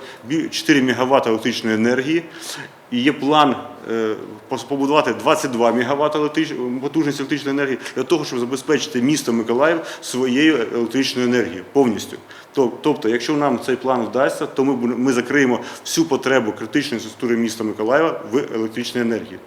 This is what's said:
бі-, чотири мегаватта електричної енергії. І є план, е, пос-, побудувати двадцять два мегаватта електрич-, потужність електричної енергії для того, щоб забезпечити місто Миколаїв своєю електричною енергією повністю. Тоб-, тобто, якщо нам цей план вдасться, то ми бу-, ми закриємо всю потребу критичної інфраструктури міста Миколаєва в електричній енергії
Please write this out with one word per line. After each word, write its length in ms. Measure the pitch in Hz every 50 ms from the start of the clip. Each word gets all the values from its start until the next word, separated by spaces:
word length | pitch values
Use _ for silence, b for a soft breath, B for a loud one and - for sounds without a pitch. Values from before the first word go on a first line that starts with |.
| B B B B B 113
бі-, 220 | 151 165 147 -
чотири 320 | - - - - 151 139
мегаватта 480 | 127 131 123 110 127 127 139 131 113 120
електричної 460 | 110 107 - 127 113 - - 113 110
енергії. 480 | 107 110 120 123 123 131 147 160 170 165 - B B B B B B B B B - - -
І 100 | 120 120
є 120 | 123 147 135
план, 420 | - - 139 151 151 147 139 117 - - - - - - -
е, 240 | 113 113 113 110 107 - - 98 104 104 - -
пос-, 180 | 135 123 - -
побудувати 460 | 143 135 139 139 151 151 135 131 110
двадцять 380 | 104 107 147 156 147 - 139
два 200 | 123 113 117 117
мегаватта 480 | 113 123 120 123 143 139 151 151 151 151
електрич-, 600 | 151 147 151 160 160 147 143 123 123 123 123 131
потужність 380 | 127 143 143 165 151 143 135 139
електричної 380 | 139 135 151 143 139 139 139 143
енергії 200 | 143 135 127 - B B B
для 80 | 131 131
того, 220 | - 170 156 147
щоб 140 | 147 135 123
забезпечити 640 | 120 120 139 131 - - 151 127 - - - 123
місто 320 | 120 139 156 139 - 131 117
Миколаїв 460 | 113 110 - 117 127 143 160 170 165 160 B B B
своєю 680 | B - - 123 127 131 120 135 156 160 156 123 113 - 120
електричною 520 | 120 117 113 117 135 135 131 - 127 123 120
енергією 360 | 123 123 107 82 87 92 90 - -
повністю. 440 | 139 135 120 104 92 - - - - - B B B B B -
Тоб-, 160 | 139 131 113 - -
тобто, 280 | - 156 139 - - 110
якщо 240 | 117 120 - - 151
нам 260 | 147 147 139 123 113 -
цей 100 | - 127
план 260 | 120 - 131 123 123
вдасться, 440 | 113 104 101 123 139 160 - - 156
то 200 | - - - 131
ми 80 | 139 139
бу-, 240 | 123 120 120 123 113
ми 160 | 123 139 123
закриємо 460 | 123 117 120 127 143 139 123 120 120 131 B B B B
всю 200 | - - 165 160
потребу 460 | 160 - - - 131 135 127 117 107
критичної 420 | 101 - 110 110 - 147 135 143 120
інфраструктури 440 | 110 - 110 - - 135 117 120 117
міста 260 | 117 113 107 - 110
Миколаєва 580 | 107 98 104 107 110 131 151 165 160 - - - 104
в 240 | 110 127 - - -
електричній 460 | 113 110 113 110 123 120 - - 123
енергії 380 | 120 117 117 104 117 113 95 92 -